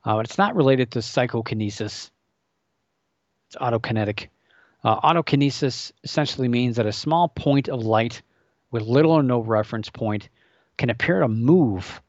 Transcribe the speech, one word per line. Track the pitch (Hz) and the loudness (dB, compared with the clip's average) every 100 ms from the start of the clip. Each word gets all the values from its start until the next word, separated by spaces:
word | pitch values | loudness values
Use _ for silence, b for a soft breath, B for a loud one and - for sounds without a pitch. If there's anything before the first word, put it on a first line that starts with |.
Uh, | - 107 | -2 -2
but | 113 | -2
it's | - | 0
not | 202 233 | 0 2
related | 135 131 120 | 2 2 0
to | 120 | -4
psychokinesis. | - - 123 117 113 110 104 101 107 - - _ _ _ _ _ _ _ _ _ _ _ _ _ _ | -2 -2 0 -2 -4 -4 -4 -6 -10 -10 -18 _ _ _ _ _ _ _ _ _ _ _ _ _ _
It's | - | -4
autokinetic. | 127 117 - 110 104 107 - b b b b b | -2 -2 -2 -2 -2 -4 -10 b b b b b
Uh, | 110 110 | 0 2
autokinesis | 147 165 - 139 143 - 139 - - _ | 2 2 2 2 0 0 -4 -4 -14 _
essentially | - - 147 - 127 | -6 -2 -2 -2 -2
means | 120 123 113 | 0 0 0
that | 107 | -2
a | |
small | 104 151 165 170 | -2 -2 0 0
point | - 143 139 - | 0 2 2 0
of | 131 | -4
light | 110 110 117 - _ _ _ _ _ | 0 0 0 -6 _ _ _ _ _
with | 120 | -6
little | 110 131 160 | 2 4 6
or | 160 | 4
no | 135 123 | 4 0
reference | 113 110 107 113 107 | 2 0 0 -6 -10
point | - 110 104 - _ _ _ _ - | -6 -4 -4 -6 _ _ _ _ -4
can | 120 | -4
appear | 113 - 185 | -2 0 2
to | 135 | 2
move. | 110 120 180 131 92 92 - | 2 4 6 4 0 -6 -16